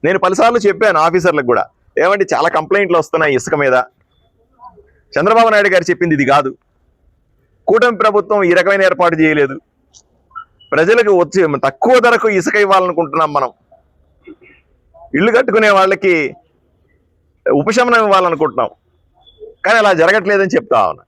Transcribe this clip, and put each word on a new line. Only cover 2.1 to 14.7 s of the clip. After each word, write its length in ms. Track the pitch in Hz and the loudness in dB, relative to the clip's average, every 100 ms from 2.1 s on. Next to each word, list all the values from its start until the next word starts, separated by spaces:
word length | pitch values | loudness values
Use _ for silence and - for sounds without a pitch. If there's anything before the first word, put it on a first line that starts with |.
| 202 190 | 0 -2
చాలా 160 | 135 160 | 0 0
కంప్లైంట్లు 480 | 165 156 196 196 175 | -2 -2 -2 0 -2
వస్తున్నాయి 380 | 151 160 156 131 | -2 -2 0 -2
ఇసుక 200 | - 151 | -2 -2
మీద." 260 | 139 127 - _ _ _ _ _ _ _ - - _ _ _ - | 0 0 -2 _ _ _ _ _ _ _ -20 -20 _ _ _ -4
చంద్రబాబు 300 | 175 226 226 | 0 2 2
నాయుడు 200 | 214 202 | 2 2
గారు 140 | 185 | 0
చెప్పింది 320 | 170 175 175 151 | 0 -4 -2 0
ఇది 100 | 131 | 2
కాదు. 320 | 139 135 131 _ _ _ _ _ _ _ _ _ _ - | 0 0 -8 _ _ _ _ _ _ _ _ _ _ -2
కూటమి 300 | 220 247 214 | 0 0 0
ప్రభుత్వం 460 | 208 208 202 208 | 0 0 -2 -2
ఈ 100 | 185 | 2
రకమైన 300 | 175 180 196 | 2 2 0
ఏర్పాటు 320 | 190 180 175 165 | 0 0 -2 2
చేయలేదు. 440 | 156 156 139 135 _ _ _ _ _ _ _ - - _ _ | 0 2 -2 -4 _ _ _ _ _ _ _ -20 -20 _ _
ప్రజలకు 480 | 143 165 233 208 190 | -2 2 2 2 2
వచ్చే 280 | 170 185 165 139 135 | 0 0 0 0 -4
తక్కువ 340 | - 226 254 | -4 0 2
ధరకు 300 | 240 233 226 | 2 0 0
ఇసుక 260 | 196 165 208 | -2 -2 -2
ఇవ్వాలనుకుంటున్నాం 760 | 202 190 185 165 160 151 156 | 2 2 0 -4 -4 -2 -2
మనం, 180 | 143 127 _ _ _ _ _ _ _ - - _ _ _ | -2 -4 _ _ _ _ _ _ _ -20 -20 _ _ _